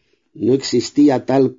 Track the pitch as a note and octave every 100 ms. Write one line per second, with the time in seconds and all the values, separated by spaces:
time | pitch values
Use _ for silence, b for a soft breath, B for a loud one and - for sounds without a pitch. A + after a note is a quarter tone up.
0 | _ _ _ - G#2+ C3+ - B2 - -
1 | D3 B2+ B2+ C3+ B2+